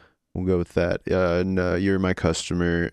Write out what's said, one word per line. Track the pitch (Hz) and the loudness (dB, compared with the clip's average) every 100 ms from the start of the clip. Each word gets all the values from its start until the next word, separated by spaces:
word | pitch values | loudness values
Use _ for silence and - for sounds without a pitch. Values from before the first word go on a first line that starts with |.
| - _ _ 90 | -20 _ _ -4
We'll | 92 | 0
go | 90 | 0
with | 87 - | 0 0
that. | 87 - - | 0 -2 -2
Uh, | 92 90 87 | 0 2 2
and, | 92 92 | 0 0
uh, | 90 90 | 0 0
you're | 98 95 | 0 2
my | 95 | 0
customer, | 90 87 82 - 87 87 85 85 | 0 0 -2 -2 -2 0 0 -2